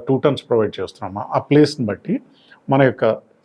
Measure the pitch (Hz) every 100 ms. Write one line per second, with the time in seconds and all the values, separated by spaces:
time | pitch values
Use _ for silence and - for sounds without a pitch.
0 | 117 135 147 131 - 120 104 - 90 -
1 | 95 101 - 135 - 143 143 147 110 95
2 | - 240 - _ _ - - 135 135 -
3 | 117 113 - _